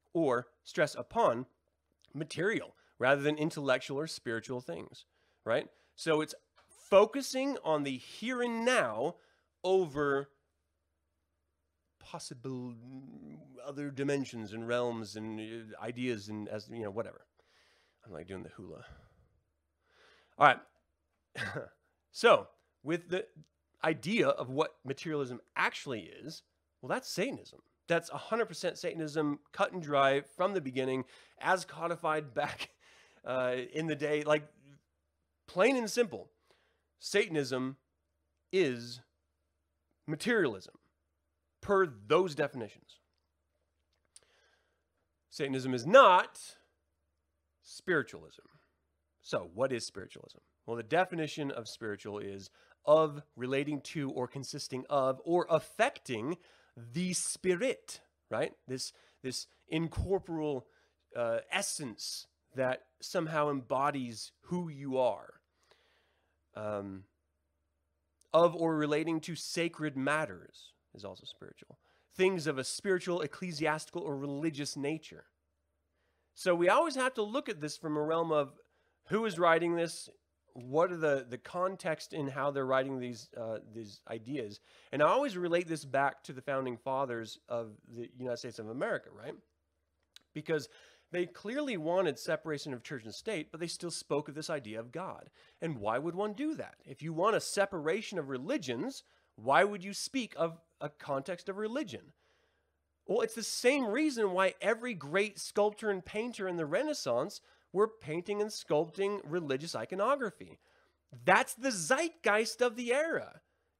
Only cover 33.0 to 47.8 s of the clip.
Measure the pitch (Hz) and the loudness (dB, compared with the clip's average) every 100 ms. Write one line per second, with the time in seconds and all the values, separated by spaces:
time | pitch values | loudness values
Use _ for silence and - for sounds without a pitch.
33 | _ _ 139 127 127 127 120 156 160 139 | _ _ -4 0 0 0 -4 -4 -2 0
34 | 147 151 151 151 147 _ - 143 _ _ | 0 2 4 2 0 _ -20 -20 _ _
35 | _ _ _ _ - 175 233 262 214 240 | _ _ _ _ -4 4 6 4 2 2
36 | 214 107 - _ _ _ _ _ _ _ | 0 -2 -12 _ _ _ _ _ _ _
37 | - 202 220 156 127 127 131 139 _ _ | 0 2 2 2 2 0 -2 -6 _ _
38 | _ _ _ _ _ 190 151 123 120 120 | _ _ _ _ _ 2 2 0 -8 -14
39 | - _ _ _ _ _ _ _ _ _ | -18 _ _ _ _ _ _ _ _ _
40 | - 151 226 226 143 95 - - _ _ | -8 -2 2 4 2 0 -12 -20 _ _
41 | _ _ _ _ _ _ - 196 175 107 | _ _ _ _ _ _ 2 4 4 0
42 | 104 160 190 143 143 131 104 - - - | 4 4 4 0 -2 -2 -8 -10 -20 -20
43 | _ _ _ _ _ _ _ _ _ _ | _ _ _ _ _ _ _ _ _ _
44 | _ - _ _ _ _ _ _ _ _ | _ -20 _ _ _ _ _ _ _ _
45 | _ _ _ - 139 131 131 127 139 254 | _ _ _ -6 -2 -2 0 -2 8 12
46 | 208 185 - - - - _ _ _ _ | 12 10 6 -4 -20 -20 _ _ _ _
47 | _ _ _ _ _ _ - - | _ _ _ _ _ _ -20 -8